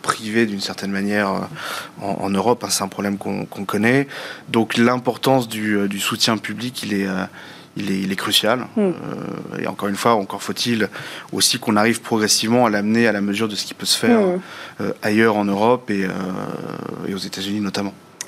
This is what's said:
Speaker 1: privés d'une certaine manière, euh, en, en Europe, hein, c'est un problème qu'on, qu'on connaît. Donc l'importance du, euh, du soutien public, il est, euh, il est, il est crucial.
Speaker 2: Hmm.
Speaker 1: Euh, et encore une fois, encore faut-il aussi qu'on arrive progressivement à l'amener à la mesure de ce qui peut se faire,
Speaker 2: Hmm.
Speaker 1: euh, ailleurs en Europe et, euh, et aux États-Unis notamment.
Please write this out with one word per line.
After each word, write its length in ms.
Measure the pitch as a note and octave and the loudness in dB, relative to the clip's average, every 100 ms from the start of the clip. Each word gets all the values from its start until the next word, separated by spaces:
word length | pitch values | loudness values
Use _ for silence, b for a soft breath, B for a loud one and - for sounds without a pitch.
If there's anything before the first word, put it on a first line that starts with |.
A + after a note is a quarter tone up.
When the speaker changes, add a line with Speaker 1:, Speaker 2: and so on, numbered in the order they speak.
Speaker 1:
privés 460 | - - A2 A2+ A2+ | -4 -4 0 2 2
d'une 140 | G2 | 0
certaine 320 | - F#2+ G2 | -6 -6 -4
manière, 360 | G2 G2+ G#2 G2 | -2 0 2 2
euh, 720 | F#2+ F#2+ D#3 - - - - G2+ | 0 -4 -8 -8 -8 -10 -8 -6
en, 200 | F#2 G2 | -4 0
en 40 | |
Europe, 320 | G2 G#2+ - | 2 2 2
hein, 60 | F#2+ | 0
c'est 140 | - | -2
un 40 | F#2+ | -2
problème 300 | - G2+ G2 | -2 -2 -2
qu'on, 260 | G#2 G2 - | -4 -4 -6
qu'on 180 | - | -8
connaît. 420 | F#2+ G#2 A2+ C3+ C#3 B B B - | -4 2 4 4 2 B B B -2
Donc 280 | A#2 A2 A#2 | 0 2 4
l'importance 720 | A#2+ B2+ B2 A2 C3+ C3+ A2+ | 4 4 0 0 2 2 2
du, 280 | A2 G#2+ G2+ | -4 0 2
euh, 120 | G2+ | 0
du 100 | G2 | 0
soutien 380 | - G#2+ - G#2+ | -4 0 2 0
public, 480 | - G#2+ B2 B2 | -2 -6 -6 -6
il 100 | G#2 | -2
est, 140 | G2 G2 | 0 0
euh, 160 | F#2+ G2 B B B B - | -2 -4 B B B B -8
il 140 | G2+ | -2
est, 80 | G2 | -2
il 140 | F#2+ | -2
est 40 | F#2+ | -2
crucial. 440 | G#2+ - G#2+ B2 A2+ A3+ | 2 2 4 2 0 0
Speaker 2:
Hmm. 140 | F#3+ | 0
Speaker 1:
Euh, 20 | - - - - - - - | 0 -6 -8 -8 -8 -8 -6
et 60 | D#2+ | -4
encore 220 | - G2+ | -2 -4
une 80 | G2 | 2
fois, 160 | A#2 | 4
encore 280 | A2+ F#2+ G2+ | 4 2 -6
faut-il 480 | - G2 A#2+ A2+ G2 B B B B | -6 -4 0 0 -2 B B B B
aussi 260 | - - A#2+ | 0 0 0
qu'on 160 | - | 2
arrive 260 | G#2 A2 A2+ | 4 4 2
progressivement 640 | - A2+ G#2+ - A2 A#2+ A#2 | 0 0 2 2 4 4 4
à 40 | |
l'amener 380 | G#2 G#2 A2+ A#2 | 2 2 4 4
à 40 | |
la 80 | G#2 | 4
mesure 260 | G2+ G2+ A2+ | 0 0 -2
de 80 | G2 | -2
ce 100 | - | -8
qui 80 | |
peut 120 | - G2 | -6 -2
se 120 | - | 2
faire, 220 | B2 - | 4 6
Speaker 2:
Hmm. 200 | F#3 F#3 B B B - | 4 0 B B B -6
Speaker 1:
euh, 100 | G2+ - | -6 -2
ailleurs 340 | A2 G#2+ A2+ G#2 | 0 4 4 4
en 100 | G2+ | 2
Europe 440 | G2 A2+ B2 - | 2 4 2 2
et, 140 | G2 | -2
euh, 1040 | F#2 F#2 F#2 G2 - - - - - - E2+ | 0 -2 -4 -4 -6 -6 -8 -8 -8 -8 -6
et 60 | |
aux 40 | G2 | -6
États-Unis 420 | F#2+ - G2 G#2 | -6 -6 -4 -2
notamment. 320 | G2 G#2 G2 - - - | -2 -2 -4 -6 -20 -14